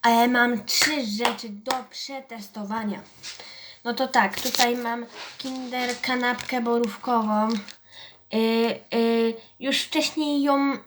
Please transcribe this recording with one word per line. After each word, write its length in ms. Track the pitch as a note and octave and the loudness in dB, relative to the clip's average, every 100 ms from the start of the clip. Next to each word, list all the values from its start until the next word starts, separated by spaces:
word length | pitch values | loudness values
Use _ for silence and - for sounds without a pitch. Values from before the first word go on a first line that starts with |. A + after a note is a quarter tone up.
ale 260 | A#3 A#3 A#3+ | 6 6 6
mam 380 | B3 A#3+ A#3 - | 6 4 2 -2
trzy 400 | - D4+ D4+ A3+ | 2 2 2 -2
rzeczy 440 | G#3 A#3+ A3+ A3+ | 0 0 0 -10
do 220 | G3+ A3+ C4 A#3 | -12 -4 -4 -4
przetestowania. 1120 | - - C4+ C4+ A3+ G3+ A3 G#3 A3 G#3+ F#3+ - - - - - - - - | -12 -10 -12 -12 -16 -14 -12 -8 -6 -6 -8 -12 -18 -16 -16 -16 -18 -20 -12
No 100 | A#3 | -6
to 140 | A#3 C4 | -2 2
tak, 340 | B3+ G3 - | 4 2 0
tutaj 340 | B3+ - A#3+ A#3+ | -4 2 2 2
mam 300 | A#3+ A#3 A#3+ - - - | -4 -6 -8 -12 -14 -10
Kinder 640 | C4 C4 B3+ B3 B3 B3 | -10 -8 -6 -4 -4 -2
kanapkę 600 | - B3 B3 B3 - B3+ | -2 0 2 0 -2 -2
borówkową. 880 | A#3+ A#3 A#3 - - A#3+ G#3+ G#3+ A3 A3+ - - _ - - - _ | 2 2 2 -2 0 2 4 2 2 0 -4 -18 _ -20 -20 -20 _
Y, 460 | G#3+ A3+ A3+ A#3 - - | 0 2 4 2 0 -2
y, 400 | A#3 A#3 A#3 A3+ A3+ - _ | 2 4 4 2 0 -12 _
już 220 | C4 C#4 | -2 -2
wcześniej 600 | - D#4 D4+ - D4+ C#4+ | 0 0 0 -2 0 2
ją 360 | C#4 C#4 C#4 C4+ | 4 4 2 -2